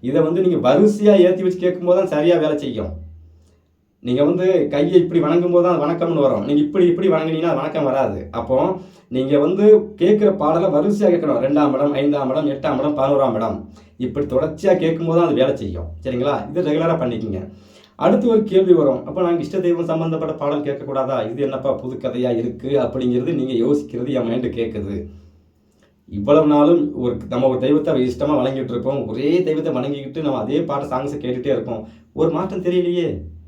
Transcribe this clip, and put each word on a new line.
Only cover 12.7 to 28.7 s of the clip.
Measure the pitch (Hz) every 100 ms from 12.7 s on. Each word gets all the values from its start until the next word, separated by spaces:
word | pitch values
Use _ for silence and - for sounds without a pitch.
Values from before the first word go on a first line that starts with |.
| 135
இடம், | 147 135
பதினோராம் | 135 139 131 110
இடம், | 110 98 - - - -
இப்படி | 123 147 139
தொடர்ச்சியா | 131 151 - 196 180
கேட்கும் | 160 165 165
போது | 165
தான் | 170
அது | 123
வேலை | 131 -
செய்யும். | 101 85 82 -
சரிங்களா? | 131 123 139 120 101
இது | 156
ரெகுலரா | 147 151 165 -
பண்ணிக்கங்க. | 123 110 185 95 - - - - _ -
அடுத்து | 165 226 240
ஒரு | 220
கேள்வி | - 190 185
வரும், | 165 139 - -
"அப்ப | 185
நாங்க | 175 170
இஷ்ட | 151 185
தெய்வம் | 175 170 165
சம்பந்தப்பட்ட | 160 165 156 156
பாடல் | 151 147 147
கேட்கக்கூடாதா? | 143 - - 135 131 127 110
இது | 127
என்னப்பா | 139 131 -
புது | 101 127 127
கதையா | 127 127 123 113
இருக்கு?" | 120 - 131
அப்படிங்கிறது | 139 120 127 123 123 120
நீங்க | 151 127
யோசிக்கிறது | 117 123 147 - 123 127
என் | 131 113
மைண்டு | 120 123
கேட்குது. | 117 113 104 98 98 82 - - _ _ _ _ _ _ _ _
இவ்வளவு | 98 107 151 151
நாளும் | 147 147 170 - 123
ஒரு, | 123 - -
நம்ம | 120 131
ஒரு | 123
தெய்வத்தை | 131 151 151 135 127
இஷ்டமா | 123 143 147
வணங்கிட்டு | 131 135
இருப்போம். | 110